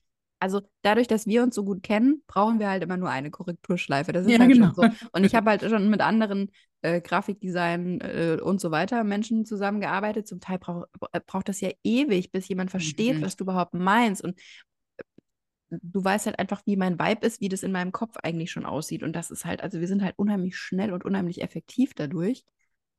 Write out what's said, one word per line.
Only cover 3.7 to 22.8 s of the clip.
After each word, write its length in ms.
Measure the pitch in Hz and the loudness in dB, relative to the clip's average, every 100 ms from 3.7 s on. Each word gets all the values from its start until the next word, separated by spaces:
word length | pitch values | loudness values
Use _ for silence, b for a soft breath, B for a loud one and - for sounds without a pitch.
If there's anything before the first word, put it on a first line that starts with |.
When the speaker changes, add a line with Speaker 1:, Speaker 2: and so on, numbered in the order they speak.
| 180 - 139 147 | -4 -2 -2 0
Speaker 1:
Das 140 | 170 190 | 0 4
ist 120 | 240 | 8
Speaker 2:
Ja, 0 | |
Speaker 1:
halt 160 | 247 | 10
Speaker 2:
genau. 180 | 254 196 | 10 8
Speaker 1:
schon 0 | |
so. 140 | - 226 - B | 8 4 4 B
Und 120 | 170 | 2
ich 100 | 190 | 4
hab 120 | 226 214 | 4 4
halt 160 | 208 | 2
schon 260 | 190 220 202 | 2 2 4
mit 140 | 208 | 4
anderen, 480 | 151 220 214 196 196 b b _ | 4 2 0 -2 -6 b b _
äh, 180 | - 175 | -2 -2
Grafikdesign, 1000 | 170 180 208 196 185 175 170 175 175 180 | 0 -2 -2 -6 -6 -2 0 0 -2 -4
äh, 360 | - - 165 160 | -4 -2 0 0
und 180 | - 190 | 0 -2
so 100 | 170 | 0
weiter 320 | 156 190 240 | 0 0 0
Menschen 420 | 214 202 220 226 214 | 0 -2 -2 -2 -2
zusammengearbeitet. 840 | 208 202 208 175 180 214 214 208 | -4 -2 -2 -2 -2 -2 -4 -8
Zum 120 | 180 | -10
Teil 180 | - 185 | -8 -8
brauch-, 260 | - 175 - - - | -6 -10 -10 -14 -10
äh, 80 | - - | -8 -6
braucht 220 | 190 190 | -6 -6
das 120 | 196 | -6
ja 80 | 185 - | -6 -4
ewig, 480 | 202 240 294 185 - | 0 2 2 0 -2
bis 160 | 185 185 | -6 -6
jemand 220 | 185 185 | -4 -4
versteht, 520 | 190 156 147 226 156 | -4 -4 -2 0 0
Speaker 2:
Mhm. 0 | |
Speaker 1:
was 140 | 190 - | -2 -6
du 80 | |
überhaupt 280 | 190 185 175 | -4 -2 -2
meinst. 480 | 175 185 214 233 185 | -2 2 4 2 0
Und, 160 | 165 180 B B B _ _ - - _ _ _ _ _ _ | -6 -10 B B B _ _ -20 -20 _ _ _ _ _ _
äh, 80 | 170 | -14
du 220 | 170 190 | -8 -4
weißt 220 | 185 208 220 | 0 0 -2
halt 120 | - | -4
einfach, 240 | 190 196 - | -4 -4 -2
wie 100 | 196 | 0
mein 220 | 185 165 | 0 0
Vibe 280 | 165 226 226 | 0 0 -2
ist, 140 | - | -4
wie 80 | 196 | -4
das 140 | 190 | -4
in 100 | 185 | -4
meinem 200 | 190 180 | -4 -4
Kopf 240 | - 226 - | -6 -8 -8
eigentlich 280 | - 165 165 | -6 -6 -6
schon 160 | - - | -8 -6
aussieht. 360 | 123 156 160 | -6 -6 -6
Und 120 | - | -6
das 160 | 165 165 | -6 -8
ist 140 | - | -10
halt, 180 | 170 180 | -8 -8
also 180 | - 170 | -6 -6
wir 80 | 175 | -2
sind 140 | 196 | -2
halt 120 | 190 - | -2 -2
unheimlich 380 | 202 202 185 - | -2 0 -4 -6
schnell 360 | - 185 208 | -6 -4 -4
und 120 | 180 | -4
unheimlich 380 | - 196 175 175 | -4 -4 -4 -6
effektiv 520 | - 165 - - 262 | -8 -10 -8 -2 -2
dadurch. 500 | - 147 165 180 262 _ _ _ _ | -2 -6 -4 -4 -4 _ _ _ _